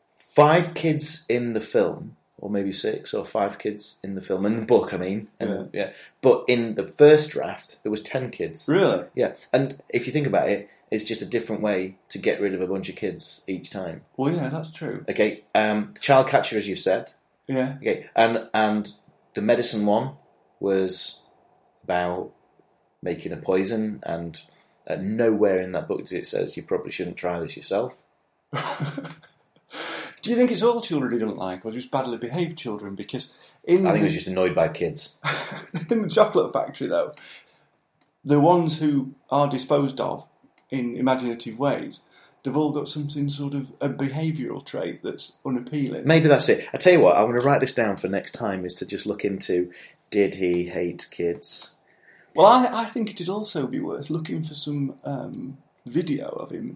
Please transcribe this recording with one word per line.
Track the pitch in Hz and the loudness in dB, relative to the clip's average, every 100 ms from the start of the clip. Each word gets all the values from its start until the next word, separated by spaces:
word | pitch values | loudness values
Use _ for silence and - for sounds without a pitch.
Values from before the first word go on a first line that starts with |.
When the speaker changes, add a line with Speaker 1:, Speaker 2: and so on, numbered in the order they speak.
| _ - | _ -20
Speaker 1:
five | - - 147 170 170 | 2 6 6 6 2
kids | - 165 147 - - - | 0 0 0 0 -2 -2
in | 120 120 | -2 0
the | 110 | -4
film, | - 117 90 - 113 - _ - | 0 2 2 -2 -12 -18 _ -14
or | 101 | -6
maybe | 101 98 | -4 -2
six | 95 110 - - | -2 -2 -4 -6
or | 107 | -6
five | 95 107 101 - | -4 -2 -2 -2
kids | 107 104 - - | -6 -6 -10 -12
in | 98 95 | -10 -8
the | |
film, | 95 95 | -4 -2
in | 101 117 | 0 0
the | 110 | 4
book, | 110 92 | 4 4
I | 92 | -4
mean. | 92 107 - - | -4 -6 -8 -6
And, | 98 - - | -4 -4 -6
Speaker 2:
Yeah. | - 95 | -6 -6
Speaker 1:
yeah. | - - _ | -10 -20 _
But | 131 - - | 4 4 2
in | 120 117 | 0 0
the | 104 92 | -4 -4
first | - 147 151 151 | 8 10 10 6
draft, | - 87 98 - - | -4 -6 -8 -14 -10
there | 107 | -6
was | 104 | -6
ten | - 131 123 | -4 -6 -6
kids. | - 82 80 - | -6 -8 -4 0
Speaker 2:
Really? | 180 160 92 - | 4 4 2 -2
Speaker 1:
Yeah. | 127 110 - - | -2 -2 -4 0
And | 131 139 - - | 0 0 -6 -4
if | 120 127 | -4 -2
you | |
think | 151 139 | -2 2
about | 92 - | 2 2
it, | 101 - _ _ | 0 -4 _ _
it's | 107 | -4
just | - 110 | -2 -4
a | 92 | -2
different | 117 - 104 | -4 -2 -2
way | 104 95 92 - - | 0 0 -4 -10 -12
to | 98 | -4
get | 104 - | -2 0
rid | 101 | -2
of | 92 | -2
a | 92 | -2
bunch | 98 95 | -4 -6
of | 92 | -6
kids | 101 82 - - - | -8 -8 -12 -14 -10
each | 92 - | -10 -8
time. | 101 90 80 - - | -10 -8 -10 -12 -4
Speaker 2:
Well, | 135 | -2
yeah, | 170 135 | -2 -4
that's | 160 160 | -6 -10
true. | - 147 98 - | -10 -10 -8 -4
Speaker 1:
Okay, | 107 104 - - | 0 0 -2 -2
um, | 107 107 107 104 - | 0 2 0 -4 -4
Child | - 135 131 | 4 4 6
Catcher, | 135 - 110 | 2 2 -2
as | 98 | -2
you've | 87 | -2
said. | - 104 - _ _ _ - | 0 0 -2 _ _ _ -4
Speaker 2:
Yeah. | 131 131 143 | -2 -2 -4
Speaker 1:
Okay, | - 92 - | -2 -2 0
and, | - 113 113 - | 2 4 2 -2
and | 110 107 107 101 - _ _ _ | 0 2 0 -4 -10 _ _ _
the | 110 | -2
medicine | 107 117 120 110 104 | 2 2 0 0 2
one | 110 135 - _ _ _ _ | 2 0 -10 _ _ _ _
was | 98 95 92 - - - _ _ _ _ _ _ | 0 0 0 -2 -6 -10 _ _ _ _ _ _
about | - 87 87 90 - - _ _ _ _ _ _ | -2 0 0 -4 -8 -14 _ _ _ _ _ _
making | 87 82 85 | -6 -6 -8
a | 82 | -6
poison, | - 95 95 110 107 104 | 0 0 2 -2 -4 -6
and, | - 85 85 80 - _ _ _ - | -6 -6 -8 -12 -18 _ _ _ -8
uh, | 82 | -6
nowhere | 95 113 113 107 104 92 | -2 2 4 4 4 2
in | 92 | 0
that | 87 80 | -4 -4
book | - | -6
does | - | -6
it | 90 - | -8 -4
says | 98 92 - | -4 -4 -6
you | |
probably | - 90 - | -6 -6 -4
shouldn't | - 87 - | -8 -8 -6
try | 90 87 | -6 -4
this | 80 - | -6 -8
yourself. | - 98 123 - _ _ _ _ _ | -4 -2 -2 -8 _ _ _ _ _
Speaker 2:
<laughs> | 147 - - 147 277 - - _ _ _ _ _ - - - - - | -6 -6 -6 -6 -8 -12 -16 _ _ _ _ _ -12 -10 -10 -12 -8
Do | - | 0
you | 240 | 4
think | 247 | 4
it's | 190 | 4
all | 233 240 | 2 2
children | - 151 127 | 0 -2 0
he | 117 | 0
didn't | 110 - | -2 -4
like, | 92 92 110 | -6 -6 -8
or | |
just | 120 - | -10 -4
badly | 139 127 113 | -4 -4 -6
behaved | 117 156 165 156 | -6 -4 -4 -6
children? | 117 104 101 | -8 -8 -10
Because | 98 101 120 - - - _ | -12 -8 -10 -10 -18 -20 _
in | - 185 190 | 2 4 4
Speaker 1:
I | |
think | - | 4
he | |
Speaker 2:
the | - | 2
Speaker 1:
was | |
just | 80 92 | 0 -2
annoyed | 92 92 | 0 2
by | 85 80 | 4 0
kids. | - 85 - - - 147 - - | 0 -4 -4 -10 -8 -6 -6 -8
Speaker 2:
<laughs> | - - 165 160 | -12 -10 -8 -2
in | 226 | 0
the | 180 | 2
Chocolate | - 214 185 - | 4 4 4 0
Factory, | - - - 113 | -2 -4 -6 -2
though, | 85 - - - - _ _ _ _ _ _ _ _ | -2 -2 -8 -20 -20 _ _ _ _ _ _ _ _
the | 143 147 | 2 6
ones | 160 175 160 156 | 8 6 4 0
who | 151 139 127 - _ | 0 2 -2 -8 _
are | 139 143 | 2 2
disposed | 135 - 147 139 131 | 0 0 2 2 -2
of | - - - _ _ _ _ | -4 -6 -12 _ _ _ _
in | 135 120 117 | -4 -4 0
imaginative | 131 131 123 117 113 110 | 0 2 -2 -6 -8 -2
ways, | 143 95 76 - _ _ _ _ | 0 0 -6 -14 _ _ _ _
they've | 131 139 | -4 0
all | 151 | 0
got | 151 139 | -2 -6
something | 151 143 147 143 | -6 -6 -4 -4
sort | 143 139 | -4 -6
of | 139 139 - | -6 -8 -6
a | 147 | -6
behavioural | 123 135 143 160 156 120 143 | -4 -4 -2 -4 -4 -6 -10
trait | - - 87 - | -10 -8 -6 -8
that's | 107 - - - | -10 -10 -14 -10
unappealing. | 135 123 123 151 127 - 139 | -6 -6 -4 -4 -4 0 4
Speaker 1:
Maybe | 165 160 | 6 8
that's | 139 - | 6 6
it. | - - | 4 0
I | - | 4
tell | 180 | 8
you | 170 | 10
what, | 92 82 | 10 8
I'm | 110 | 6
gonna | 120 | 4
write | 139 127 | 4 4
this | 127 | 2
down | - 110 95 | 0 0 -2
for | 92 | -2
next | 98 - | -4 -4
time, | - 113 95 | -6 -4 -4
is | 90 - | -6 -8
to | 92 | -8
just | 98 | -6
look | 107 - 104 | -6 -2 -2
into, | 95 - 90 90 - - _ _ | -2 0 0 0 -6 -20 _ _
did | 104 95 95 | 2 2 2
he | 90 87 87 | 0 0 -2
hate | 87 87 85 - | -4 -4 -6 -10
kids? | - 85 - - - - _ _ _ _ _ _ | -4 -4 -2 -6 -6 -8 _ _ _ _ _ _
Speaker 2:
Well, | - 202 | 8 10
I, | 254 247 226 | 10 4 0
I | 220 | -4
think | 247 214 | -4 -6
it'd | - 170 | -6 -6
also | 208 208 165 127 | -6 -6 -4 -4
be | - | -4
worth | - - 147 | -6 -6 -6
looking | 160 160 165 | -6 -4 -6
for | 160 | -6
some, | 147 151 147 135 - | -8 -6 -4 -4 -6
um, | 139 131 104 - 135 139 _ _ 120 | -8 -8 -8 -10 -12 -14 _ _ -6
video | 143 170 139 - | -4 -2 -4 -6
of | - - | -10 -10
him | - 120 | -10 -10